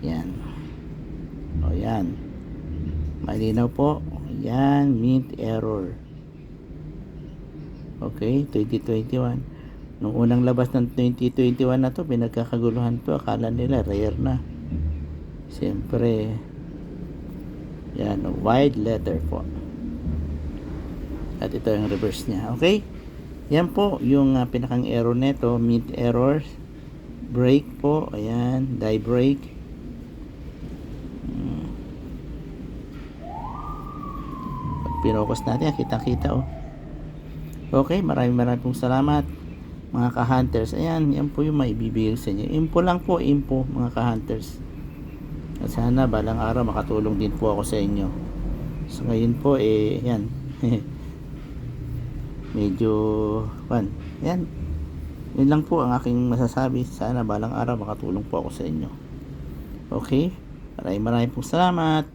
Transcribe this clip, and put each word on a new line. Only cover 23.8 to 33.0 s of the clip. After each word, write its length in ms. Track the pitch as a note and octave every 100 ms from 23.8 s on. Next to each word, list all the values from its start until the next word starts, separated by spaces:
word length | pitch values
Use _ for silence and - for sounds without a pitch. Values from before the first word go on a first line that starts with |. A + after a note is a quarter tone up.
| G3+ -
yung, 400 | A#2+ C#3 C#3 C3
ah, 80 | B2
pinakang 400 | B2+ B2 B2 B2
error 260 | A#2 A#2
neto, 460 | A#2+ C3 C#3 A#2+ A#2+
mint 320 | A#2 A#2 A2+ -
error, 400 | A#2+ A#2+ B2+ D3+ D3 - - - - - - - -
break 320 | A#2 B2+ C#3 C#3+ -
po, 240 | C#3+ D3+ -
ayan, 640 | G#2+ G#2+ A#2 A#2+ C3 C3+ A#2+
die 240 | G#2+ G#2+
break. 400 | G#2 B2 C3 C#3 - - - - - - - - - - - - - - - - - - -
Hmm. 400 | - - D#2+ D#2 - - - - - - - - - - - - -